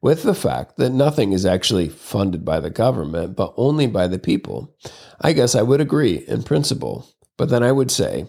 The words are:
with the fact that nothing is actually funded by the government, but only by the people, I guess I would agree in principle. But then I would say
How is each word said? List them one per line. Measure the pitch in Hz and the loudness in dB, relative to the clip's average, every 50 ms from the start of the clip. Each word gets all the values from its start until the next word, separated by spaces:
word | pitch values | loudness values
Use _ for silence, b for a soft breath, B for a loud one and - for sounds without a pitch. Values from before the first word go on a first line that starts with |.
with | - 127 147 160 - | 4 2 2 2 2
the | 262 190 | 0 0
fact | - - 92 65 62 - - _ - | 0 0 -2 -2 -2 -6 -10 _ -4
that | 127 127 | -2 0
nothing | 131 131 139 147 147 147 120 98 98 | 2 2 2 2 4 2 2 2 2
is | 92 95 | 2 2
actually | 95 92 95 - - 117 92 85 78 | 2 0 2 0 0 0 0 0 -2
funded | 76 - - - - 104 101 98 90 82 - | -4 -12 -18 -6 -2 0 0 0 -2 -4 -4
by | - 78 80 | -2 -2 -2
the | - 87 | -2 -4
government, | - - 113 127 127 - 78 71 78 85 82 87 92 | -2 0 0 0 2 0 -4 -4 -4 -4 -6 -6 -4
but | 92 98 82 - | -4 -4 -4 -2
only | - 117 135 147 156 143 | 0 0 2 2 2 0
by | 123 107 98 90 90 | 0 2 0 0 0
the | 90 92 | -2 -4
people, | - - - 95 - - 50 55 - - _ B B B B B B B B B | -2 -2 -2 -2 -2 -6 -10 -10 -10 -12 _ B B B B B B B B B
I | - 151 165 | 0 0 2
guess | 147 123 120 - | 4 2 2 2
I | 127 107 | 2 2
would | 120 135 143 | 4 4 2
agree | 156 139 - 147 151 113 87 - - | 2 2 0 2 2 2 0 0 -4
in | - 104 113 117 | -4 -6 -6 -2
principle. | - - 151 143 - - - - 58 50 - - _ _ _ _ _ _ | -2 -2 0 0 -2 -4 -4 -6 -8 -8 -10 -12 _ _ _ _ _ _
But | _ 123 - | _ -2 0
then | 123 120 120 | 2 2 4
I | 120 | 2
would | 135 139 135 127 - | 2 2 2 0 0
say | - 98 - - - 78 | -2 -2 -2 -2 -4 -8